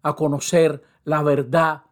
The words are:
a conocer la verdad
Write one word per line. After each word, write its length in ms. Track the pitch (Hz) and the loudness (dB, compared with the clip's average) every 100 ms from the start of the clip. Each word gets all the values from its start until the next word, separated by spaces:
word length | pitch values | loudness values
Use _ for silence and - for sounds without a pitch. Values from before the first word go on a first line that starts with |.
a 120 | 147 | -6
conocer 680 | - 151 143 - 175 160 147 _ _ | -2 -2 -2 0 2 2 0 _ _
la 180 | - 156 | -4 0
verdad 600 | 147 143 123 165 160 139 _ | 2 0 0 0 0 -2 _